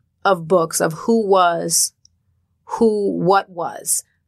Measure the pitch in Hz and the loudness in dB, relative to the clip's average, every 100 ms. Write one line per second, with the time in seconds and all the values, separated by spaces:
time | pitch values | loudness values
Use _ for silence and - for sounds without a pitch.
0 | _ _ 196 180 160 185 165 - 170 160 | _ _ 0 0 2 0 0 -2 -4 -4
1 | - 226 196 190 175 165 170 165 - _ | 0 0 2 2 2 0 -2 -2 -2 _
2 | _ _ _ _ _ _ - - 226 208 | _ _ _ _ _ _ -10 0 0 2
3 | 196 170 170 196 196 170 143 - - - | -2 -2 2 2 0 -10 -10 -8 -6 -6
4 | - _ | -6 _